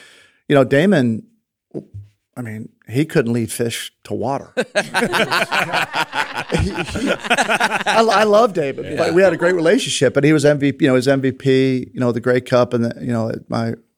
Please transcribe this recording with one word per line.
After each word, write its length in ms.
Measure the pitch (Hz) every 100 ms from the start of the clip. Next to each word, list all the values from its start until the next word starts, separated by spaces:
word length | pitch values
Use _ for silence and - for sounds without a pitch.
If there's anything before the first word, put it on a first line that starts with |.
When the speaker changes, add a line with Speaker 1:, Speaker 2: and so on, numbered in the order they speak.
| - _ _ _ -
Speaker 1:
you 80 | 143
know, 80 |
Damon, 640 | 123 139 185 175 123 110 - _ _ _ _ - - 101 101 _ _ -
I 40 |
mean, 280 | 117 107 240 _ -
he 160 | 113 156
couldn't 280 | 165 117
lead 180 | 117 110
fish 400 | - 120 - - - -
to 80 |
water. 400 | 98 117 139 - -
<laughs> 80 | 247 - 220 185 214 - 220 170 - 147 170 170 143 147 156 - 143 - -
He, 160 | - 190
he, 420 | 185 156 214 226
I, 920 | 170 - - - 202 214 208 202 220 220
I 140 | 202 214
love 280 | 208 233
Damon. 320 | 180 143 - -
Speaker 2:
Yeah. 160 | 143
Speaker 1:
Like, 120 | 165
we 80 | 165
had 100 | 190
a 40 | 165
great 180 | 175 180
relationship, 600 | 160 214 - - 131 131
and 100 | 143
he 80 |
was 120 | 156 143
M 140 | 147
V 120 | 143
P, 140 | - 143
you 60 |
know, 40 | 127
his 120 | 127
M 140 | 135
V 100 | 131
P, 580 | 127 135 131 131 127 -
you 60 | 123
know, 120 | 123
the 80 | 117
Grey 220 | 120 127
Cup, 320 | 123 123 120
and 120 | 123 117
the, 100 | -
you 100 | 135
know, 180 | 117 113
at 200 | 117 -
my, 240 | 117 117 113 _